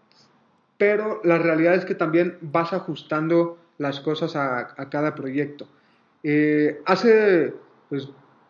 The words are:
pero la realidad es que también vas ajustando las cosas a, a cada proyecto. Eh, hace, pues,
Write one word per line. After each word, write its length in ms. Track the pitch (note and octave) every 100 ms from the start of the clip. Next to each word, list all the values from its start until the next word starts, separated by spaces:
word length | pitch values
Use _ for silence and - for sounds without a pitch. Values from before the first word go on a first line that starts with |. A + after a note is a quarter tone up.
| _ _ _ _ _ _ _ -
pero 440 | G#3 G#3 G#3+ G#3
la 140 | E3+ E3
realidad 380 | E3 D#3 E3 F#3
es 100 | F#3
que 100 | F#3
también 420 | D#3+ E3+ F3+ -
vas 320 | D#3+ E3 E3+
ajustando 840 | F#3 - D3 - D#3 D#3+ E3+ E3+ - _ -
las 220 | C#3+ C#3
cosas 360 | D#3+ D3+ E3 D3+
a, 380 | C#3 B2 A#2 -
a 140 | C3+
cada 260 | D3 D3+ D3+
proyecto. 520 | C3+ C#3 C#3+ - - _ _ _ _ _
Eh, 580 | D3+ D3 D3+ D3+ D3 - F3+
hace, 680 | F#3 A#3 A3 G#3 F3 B2+ - - _ -
pues, 200 | C#3 - - _ _